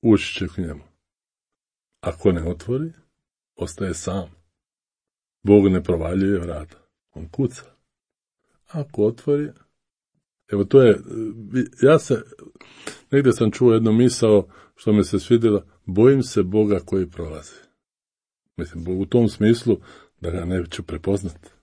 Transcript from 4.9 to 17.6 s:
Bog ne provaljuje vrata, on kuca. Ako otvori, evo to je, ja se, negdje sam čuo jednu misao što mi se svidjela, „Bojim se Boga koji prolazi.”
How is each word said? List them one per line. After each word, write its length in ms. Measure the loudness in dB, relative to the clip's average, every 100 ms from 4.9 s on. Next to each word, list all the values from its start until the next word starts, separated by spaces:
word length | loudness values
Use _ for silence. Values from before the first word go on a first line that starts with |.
| _ _ _ _ _
Bog 260 | 4 6 6
ne 140 | 0
provaljuje 580 | -2 -4 -2 -2 -2 -2
vrata, 360 | -4 -10 -14 -20 _ _ _
on 140 | -20 -16
kuca. 340 | -6 -6 -6 -20 _ _ _ _ _ _ _ _ _ _
Ako 360 | -12 -10 0
otvori, 440 | 0 0 -2 -2 -2 -12 _ _ _ _ _ _ _ _ _
evo 160 | -4
to 180 | 4 6
je, 160 | 6 2 -2 -10 -10 -12 -8 -6 -6 0
ja 160 | 4 4
se, 240 | 2 -6 -6 -20 -20 _ -20 -20 -20 -20 _
negdje 220 | 2 2
sam 180 | 2 0
čuo 220 | 2 2
jednu 200 | 4 2
misao 540 | 4 2 2 4 4 2 -14 _ _
što 160 | 0
mi 120 | 2
se 140 | 2 -2
svidjela, 460 | 2 2 4 0 -4 _ -8
„Bojim 360 | 2 4 4
se 200 | 0 -2
Boga 380 | -2 0 0 -2
koji 260 | -2 -4 -4
prolazi.” 440 | -8 -14 -14 -18 -20